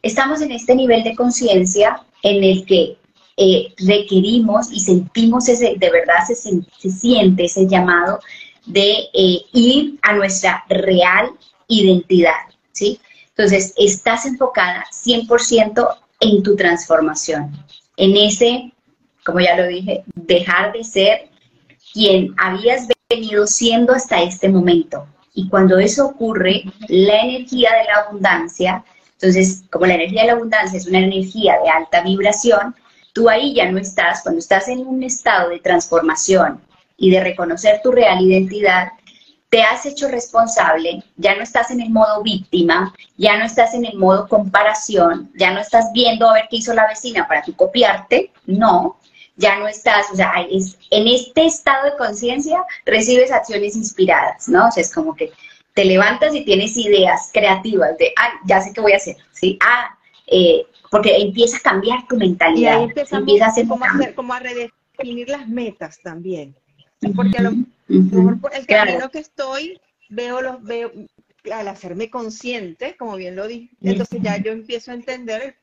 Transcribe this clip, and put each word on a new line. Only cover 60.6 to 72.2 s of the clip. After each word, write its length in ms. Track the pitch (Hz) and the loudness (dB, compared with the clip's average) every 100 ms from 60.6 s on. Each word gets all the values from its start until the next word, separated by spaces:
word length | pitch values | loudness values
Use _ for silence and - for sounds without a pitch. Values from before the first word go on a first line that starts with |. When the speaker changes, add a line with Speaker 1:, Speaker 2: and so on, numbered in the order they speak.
| - _ _ | -2 _ _
Speaker 1:
porque 260 | - 208 190 | 0 2 2
empieza 400 | 202 190 233 - | 0 0 0 0
a 20 | |
cambiar 480 | 277 190 214 247 - | -2 -2 -2 -4 -4
tu 80 | 247 | -2
mentalidad, 580 | 190 175 165 190 233 | -2 0 0 2 2
Speaker 2:
Y 20 | 226 | 2
ahí 80 | 233 | -2
empezamos 360 | - 285 208 | -6 -6 -6
Speaker 1:
empieza 240 | 202 202 226 | 2 4 4
a 40 | |
hacer 140 | - | 0
un 60 | 226 | -2
Speaker 2:
como 140 | 247 | -2
a 40 | 254 | -2
Speaker 1:
cambio. 140 | 285 262 | -2 -2
Speaker 2:
hacer, 100 | - | -6
como 180 | 247 | -10
a 60 | 247 | -10
redefinir 920 | 247 247 233 _ _ - 254 240 247 | -8 -10 -12 _ _ -14 -12 -10 -10
las 180 | 285 226 | -10 -8
metas 500 | 240 226 196 156 - | -8 -8 -10 -18 -16
también. 540 | 180 165 180 170 139 139 _ _ _ _ | -18 -14 -10 -10 -12 _ _ _ _ _
Speaker 1:
Ujú, 120 | 202 | -6
Speaker 2:
Porque 240 | 190 190 - | -2 -2 0
a 40 | |
lo 80 | 190 214 247 _ _ | -2 -2 -6 _ _
Speaker 1:
ujú. 260 | 190 185 185 | 2 4 4
Speaker 2:
mejor 240 | 185 - | 2 0
por 160 | 185 269 | -6 -10
el 100 | 254 | 0
Speaker 1:
Claro. 200 | 214 208 | 0 2
Speaker 2:
camino 260 | 254 262 | -2 -6
que 80 | 311 | -12
estoy, 580 | 302 - 269 269 320 370 _ _ _ | -16 -12 -10 -8 -12 -16 _ _ _
veo 320 | 214 240 247 | -12 -8 -8
los, 220 | 262 254 | -8 -12
veo, 280 | 214 233 233 208 - _ _ _ 214 | -12 -10 -10 -14 -20 _ _ _ -14
al 140 | 220 202 | -12 -12
hacerme 420 | 196 185 175 226 | -14 -14 -12 -10
consciente, 840 | 247 | -10